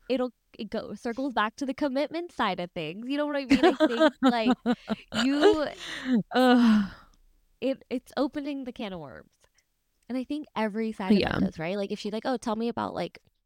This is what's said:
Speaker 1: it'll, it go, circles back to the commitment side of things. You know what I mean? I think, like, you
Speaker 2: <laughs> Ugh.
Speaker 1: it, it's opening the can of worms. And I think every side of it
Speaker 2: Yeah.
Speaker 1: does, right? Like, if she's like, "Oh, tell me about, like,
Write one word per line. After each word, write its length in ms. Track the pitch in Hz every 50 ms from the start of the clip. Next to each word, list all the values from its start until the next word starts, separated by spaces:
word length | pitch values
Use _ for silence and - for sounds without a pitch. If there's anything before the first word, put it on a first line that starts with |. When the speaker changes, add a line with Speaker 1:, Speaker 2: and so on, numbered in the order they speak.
| _ -
Speaker 1:
it'll, 240 | 254 254 254 247 - _ _ _ - -
it 120 | 220 196
go, 240 | - 208 - - 208
circles 380 | - - 240 226 - 269 294 226
back 220 | 233 208 226 -
to 100 | - 285
the 80 | 254 262
commitment 580 | - 302 285 247 269 302 - - 330 349 349 -
side 280 | - 240 202 180 -
of 100 | 180 180 -
things. 360 | 180 156 147 170 208 240 254
You 80 | 285
know 100 | 285 294
what 100 | 294 294
I 100 | 277 277
mean? 200 | 240 269 262 311
I 120 | 370 277 - 311
think, 240 | 311 466 320 320 285 - - 262
like, 340 | 262 240 233 220 233 247 - _ 226 233 - - - 214 - - _ -
you 560 | 220 233 269 277 294 302 - 320 311 285 - - - - -
Speaker 2:
<laughs> 440 | - - 262 262 254 214 - - -
Ugh. 560 | 247 254 247 247 247 240 226 220 208 202 180 - - - _ _ _ _ _ _ _ _ _ _ _
Speaker 1:
it, 220 | 226 262 269 - - _
it's 220 | 247 254 - - -
opening 480 | - 277 262 - 302 277 302 285 277 262
the 80 | 247 226
can 200 | - 240 196 185
of 80 | 170
worms. 300 | 147 131 90 76 - _ _ _ _ _ _ _ _ _ _ _ _ _ _ _ _ -
And 100 | 233 262
I 60 | 247
think 220 | - 294 302 294 - _
every 360 | 208 220 214 196 220 226 220 214
side 240 | - 196 190 214
of 100 | 190 -
it 40 | -
Speaker 2:
Yeah. 80 | - -
Speaker 1:
does, 200 | 190 180 - -
right? 180 | 156 170 196
Like, 160 | 208 202 202 208
if 60 | -
she's 120 | - 208 202
like, 140 | 226 -
"Oh, 100 | 277 262
tell 200 | 226 - 247 214
me 120 | 220 233 233
about, 260 | 226 220 214 - 87
like, 260 | - 175 170 - - _ _ _ _ _